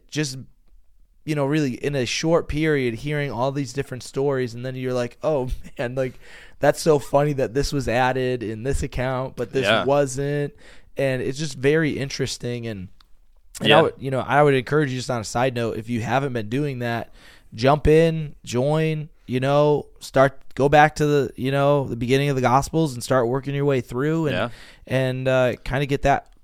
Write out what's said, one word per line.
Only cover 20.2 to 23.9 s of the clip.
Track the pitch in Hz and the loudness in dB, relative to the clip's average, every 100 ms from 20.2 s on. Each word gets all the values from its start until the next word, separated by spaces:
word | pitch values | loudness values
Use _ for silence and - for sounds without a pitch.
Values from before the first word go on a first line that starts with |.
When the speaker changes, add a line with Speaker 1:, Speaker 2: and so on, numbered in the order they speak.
| 139 - - | 4 2 -12
Speaker 1:
go | - 139 | 0 4
back | 147 151 - | 8 6 4
to | 151 | 2
the, | 143 127 | 2 0
you | - 127 | -2 -2
know, | 139 139 143 135 | 2 4 2 0
the | 117 | -4
beginning | 120 135 143 | 2 2 2
of | 131 | 2
the | |
Gospels | 123 131 139 160 156 | 4 4 2 0 0
and | 120 | -2
start | - 131 117 | 0 2 2
working | 135 131 139 | 0 -4 -2
your | |
way | 143 135 | 2 0
through | - | -2